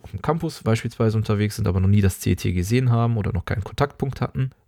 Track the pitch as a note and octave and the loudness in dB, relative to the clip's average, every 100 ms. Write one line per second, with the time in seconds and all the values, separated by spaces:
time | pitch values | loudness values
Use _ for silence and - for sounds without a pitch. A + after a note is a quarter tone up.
0 | - - - E3 D#3+ - A2 A2 A#2 - | -14 -8 -2 -2 -2 -4 0 0 0 0
1 | A2+ A2 G#2+ G#2 G#2 - G2+ F#2 F#2+ G#2 | 0 2 0 0 0 -2 0 2 4 4
2 | G2 - G#2 F#2+ G#2 F2+ F2+ B2 C3 A#2 | 4 2 -2 0 0 -2 0 2 2 2
3 | A#2 A#2 - - - - - - C#3+ - | 2 0 -2 -2 -4 -4 -4 -2 -2 -2
4 | C3+ - B2 C3+ C3 - | -6 -4 -6 -4 -6 -6